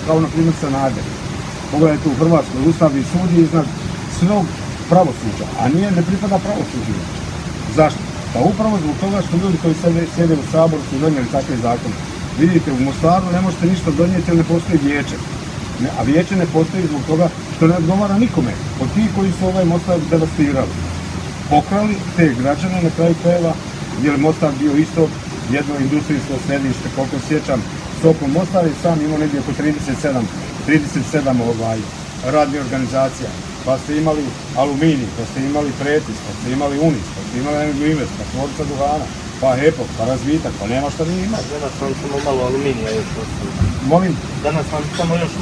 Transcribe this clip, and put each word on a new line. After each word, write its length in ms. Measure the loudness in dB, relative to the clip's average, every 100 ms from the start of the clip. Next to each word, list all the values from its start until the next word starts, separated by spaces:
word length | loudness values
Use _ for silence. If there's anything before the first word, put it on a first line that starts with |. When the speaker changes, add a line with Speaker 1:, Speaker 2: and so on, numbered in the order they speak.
| 2
Speaker 1:
kao 140 | 2
na 80 | 2
primjer 260 | 2 2 2
Sanader. 440 | -2 0 0 -2 -6 -6 -8 -8 -8 -8 -2
Pogledajte 360 | 4 4 4 2
u 60 |
Hrvatskoj, 540 | 4 4 4 2 2 2
Ustavni 320 | 4 4 2 0
sud 180 | 0 2 4
je 60 |
iznad 200 | 4 2 0 -4 -8 -8 -6 0
svog 260 | 2 2 0 -4 -8 -6 2
pravosuđa, 580 | 4 4 0 -6 -6 -6 -2
a 80 | 0
nije, 220 | 2 2
ne 120 | 2
pripada 360 | 2 0 0 0
pravosuđu. 560 | 0 -2 -4 -4 -4 -4 -6 -8 -8 -8 -8 -8 0 4
Zašto? 220 | 4 2 -8 -8 -4
Pa 60 | 2
upravo 380 | 2 2 2 0
zbog 180 | 0 -2
toga 180 | 0 0
što 140 | 0 0
ljudi 220 | 2 2
koji 120 | 0 2
sad 100 | 2
već 140 | 2 0
sjede 200 | 2 2
u 140 | 2 2
Saboru 300 | 4 4 2 -2
su 80 | 0
donijeli 280 | 2 2 0
takve 240 | -2 -2 -2
zakone. 380 | 0 -2 -4 -6 -8 -8 -6 2
Vidite, 340 | 4 4 2
u 80 | 0
Mostaru 460 | 0 2 4 4 2
ne 80 | 0
možete 260 | 0 0 2
ništa 240 | 2 2
donijeti 400 | 2 2 2 2
jer 60 | 2
ne 80 |
postoji 340 | 4 0 2 2
vijeće. 320 | 2 0 -2 -6 -8 -8 -8 -8 -8 -4
Ne, 80 | -4 0
a 40 |
vijeće 340 | 2 2 2 0
ne 100 | 2
postoji 400 | 2 2 0 -2
zbog 140 | -2 0
toga 220 | 2 2 0 -8 2
što 100 | 4
ne 100 | 4
odgovara 420 | 2 2 2 2
nikome 340 | 2 2 0 -2 -6 -4
od 80 | -2
tih 140 | 0 0 2
koji 160 | 0
su 140 | 0 0
ovaj 180 | 2
Mostar 340 | 2 2 2 0 2
devastirali. 640 | 2 2 2 2 2 -2 -4 -6 -6 -8 -8 -8 -8 2
Pokrali 440 | 2 4 2 2 0 -2 2
te 180 | 4
građane 480 | 4 0 0 0 0
na 80 | 0 2
kraju 180 | 2 2
krajeva, 300 | 2 2 2 -2 -6 -10 -8 -2
jer 160 | 0 2
Mostar 340 | 2 2 0 0
bio 140 | 2 2
isto 320 | 2 2 0 -2 -10 -8 -2
jedno 220 | -2 -2 -2
industrijsko 540 | 0 0 0 -2 -2 -4 -2
središte, 400 | 0 0 -2 -4 -4
koliko 200 | -2 -4 -2
sjećam, 340 | -2 0 -2 -2 -8 -10 2
Sokol 260 | 4 4 2
Mostar 360 | 0 2 2 2
je 60 | 0
sam 180 | 0 2
imao 180 | 0 0
negdje 220 | 0 -2
oko 120 | -2
trideset 440 | -2 0 0 -2 -2
sedam, 260 | 0 0 -2 -4 -8 -6 2
trideset 360 | 2 2 -4 -2
sedam, 300 | 0 2 2
ovaj, 380 | 0 0 -2 -2 -6 -10 -12 -8 0
radnih 340 | 2 2 0
organizacija. 680 | -4 -2 0 0 0 -2 -8 -8 -10 -6
Pa 140 | -2 -2
ste 180 | 0 0
imali 260 | 2 0 -2 -6 -4 0
Aluminij, 520 | 0 2 2 2 0 -4
pa 60 | -6
ste 160 | -4 -2
imali 240 | 0 -2 -2
Pretis, 360 | 0 0 0 -6 -8
pa 40 | -6
ste 120 | -4
imali 260 | -2 0 2
Unis, 280 | 2 2 -4
pa 60 | -8 -8
ste 100 | -4
imali 180 | -2 0
Energo 280 | 0 0 0
Invest, 260 | 0 -2 -6
pa 60 | -6
Tvornica 320 | -4 -4 -4
duhana, 400 | -4 -2 0 0 -4 -10 -12 -2
pa 160 | 2 4
Hepo, 260 | 4 2 -2 -4
pa 60 |
Razvitak, 480 | -2 0 0 0 -2 -4
pa 60 | -4
nema 240 | -2 -2
šta 140 | -2
nije 200 | -2 -2
imao. 160 | -2 -2 -4
Speaker 2:
Danas 220 | -6 -6 -4
vam 120 | -4 -4
samo 160 | -4 -2
malo 160 | 0 0 0
Aluminija 440 | 0 0 -2 -2
još 200 | -2 -4 -6
ostalo. 280 | -6 -6 -4 0 0 0 2
Speaker 1:
Molim? 300 | 4 4 0 -4 -4
Speaker 2:
Danas 240 | -2 -2 -2
vam 100 | -4 -4 -2
samo 180 | 0
još 180 | 0 -2 -2